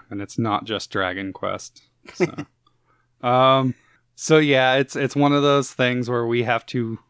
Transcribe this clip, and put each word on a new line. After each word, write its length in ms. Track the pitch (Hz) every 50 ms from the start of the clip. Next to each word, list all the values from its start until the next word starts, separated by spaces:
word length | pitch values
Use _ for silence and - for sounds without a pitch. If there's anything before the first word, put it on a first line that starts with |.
| - -
and 100 | 107 101
it's 200 | 101 - - -
not 260 | 117 113 104 - -
just 240 | 110 107 95 - -
Dragon 420 | - 101 95 90 92 95 98 95
Quest. 520 | 92 - 98 98 95 98 - - _ - _ _ _ _ _ - -
So, 180 | - 180 156 - - - - _ _ _ _ _ _ _ _ _ _ _ _ _ _
<laughs> 0 | - 123
um, 480 | 127 127 131 131 135 135 131 131 123 _ _ _ _ _ _ _ _
so 220 | - - - 156 156
yeah, 380 | 156 143 139 131 131 127 127
it's, 200 | 139 139 - -
it's 200 | - 139 131 -
one 180 | 143 143 143 143
of 100 | 143 143
those 280 | 143 139 143 127 - -
things 360 | - 127 123 123 123 123 117
where 160 | 123 120 117
we 180 | 117 120 120 117
have 220 | 120 117 113 - -
to 320 | - 123 117 113 110 - _ _